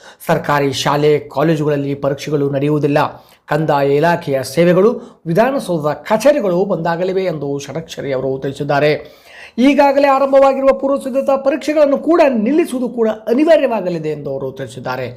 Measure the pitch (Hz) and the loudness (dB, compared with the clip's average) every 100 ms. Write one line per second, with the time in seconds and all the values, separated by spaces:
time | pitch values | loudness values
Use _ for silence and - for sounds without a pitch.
0 | - - - 165 170 143 143 131 147 147 | -20 -18 -2 -2 0 0 0 -2 -2 2
1 | 151 147 - 131 156 156 151 143 139 139 | 2 2 -2 -2 0 0 0 -2 -2 -4
2 | 139 139 - 147 143 139 147 151 143 147 | -4 -4 -4 -2 0 0 0 0 2 0
3 | 139 - - _ - 151 156 143 139 143 | 0 -6 -20 _ -4 -2 0 0 2 2
4 | 165 170 147 135 123 - 175 175 208 240 | 2 0 -2 -4 -4 0 4 4 4 2
5 | - - 165 170 240 269 - 170 147 143 | -10 -16 -4 0 2 0 -4 -4 -2 -4
6 | - 220 262 294 208 175 202 170 170 165 | -2 2 4 2 2 0 0 -2 -2 -2
7 | 185 185 185 156 143 143 139 143 - - | -2 -2 -2 -4 -6 -6 -8 -12 -12 -10
8 | 135 131 131 135 139 135 147 143 147 147 | -6 -4 -4 -4 -6 -6 -2 2 2 0
9 | - - - - - - 269 277 285 277 | -6 -20 -20 -20 -16 2 2 4 4 4
10 | 285 269 277 269 269 269 269 269 269 277 | 4 2 4 4 4 4 2 2 0 -2
11 | 269 254 277 269 269 302 - 302 285 262 | -2 -4 0 0 0 -2 -2 2 2 2
12 | 294 339 294 233 208 311 339 254 247 240 | 2 4 4 2 0 0 0 -2 -6 -2
13 | 220 214 - 240 311 320 269 220 180 170 | -2 -2 -2 0 2 2 0 -2 -4 -6
14 | 151 147 143 135 135 123 131 127 123 - | -6 -8 -6 -6 -8 -10 -12 -10 -8 -8
15 | 123 | -8